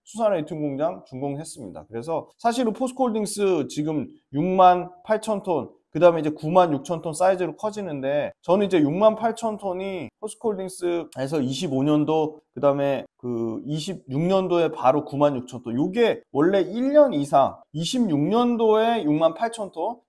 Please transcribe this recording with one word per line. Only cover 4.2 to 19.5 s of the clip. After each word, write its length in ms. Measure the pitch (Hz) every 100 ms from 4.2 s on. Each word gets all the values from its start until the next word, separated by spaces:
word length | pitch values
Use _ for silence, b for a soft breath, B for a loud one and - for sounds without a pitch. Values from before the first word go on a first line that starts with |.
| _
육만 560 | 139 180 190 180 180 175 -
팔천 400 | - 214 220 208
톤, 260 | 190 156 107 - _
그다음에 300 | 156 175 165
이제 80 | 151
구만 420 | 151 156 185 180
육천 300 | 139 - 165
톤 120 | 165
사이즈로 440 | 151 180 190 175 -
커지는데, 720 | 214 208 190 147 135 147 120 -
저는 220 | - 185 202
이제 140 | 180
육만 380 | 143 170 220 214
팔천 400 | 226 220 226 208
톤이 500 | 202 180 196 185 120 -
포스코홀딩스에서 1200 | 214 - 233 196 190 185 175 170 156 - 135 156
이십오 420 | 131 135 170 135
년도, 560 | 143 151 147 156 156 156 _
그다음에 520 | - 143 139 139 135 - _
그 440 | 123 117 113 110 135
이십육 560 | 151 156 185 - 131
년도에 500 | 175 190 185 175 165
바로 320 | 156 123 147
구만 320 | 147 139 147 135
육천 280 | 123 123
톤, 120 | 117 117
요게 460 | 175 202 226 - -
원래 300 | 131 160 196
일 320 | 180 214 262
년 180 | 294 277
이상, 460 | 156 143 143 131 - _
이십육 440 | 151 165 254 220 143
년도에 840 | 151 220 240 233 226 214 226 233
육만 300 | 151 151 165
팔천 400 | 160 226